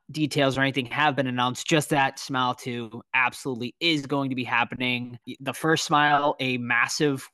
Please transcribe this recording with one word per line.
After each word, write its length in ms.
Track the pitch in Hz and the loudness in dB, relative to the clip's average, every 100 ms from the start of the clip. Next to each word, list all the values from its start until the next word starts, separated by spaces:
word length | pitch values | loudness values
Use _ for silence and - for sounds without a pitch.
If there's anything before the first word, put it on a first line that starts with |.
| - | -10
details 440 | 151 147 147 135 127 | -4 0 2 2 2
or 40 | |
anything 240 | 135 135 117 | 0 0 -4
have 300 | 135 151 135 | 2 2 2
been 120 | 131 | -2
announced, 380 | 123 123 123 - | 0 -2 -2 0
just 220 | 160 - | 2 2
that 300 | 147 135 - | 2 0 -2
Smile 340 | - 131 127 | -6 -2 -2
Two 480 | 123 131 120 113 117 - | -2 -6 -8 -8 -12 -4
absolutely 600 | 131 123 - 139 117 120 - | 0 0 0 -6 -6 -8 -2
is 260 | 170 151 135 | 0 0 0
going 240 | 143 135 | -2 -2
to 60 | 131 | -4
be 80 | |
happening. 720 | 120 120 120 123 127 123 123 120 - - | -2 0 0 -2 -2 -2 -6 -14 -14 -10
The 140 | 135 | -8
first 300 | - 156 156 - | -2 2 2 2
Smile, 500 | 151 147 143 147 - | 4 6 4 2 0
a 180 | 131 127 | -2 -2
massive, 680 | 120 120 127 - 147 135 - | 0 2 2 2 0 0 -6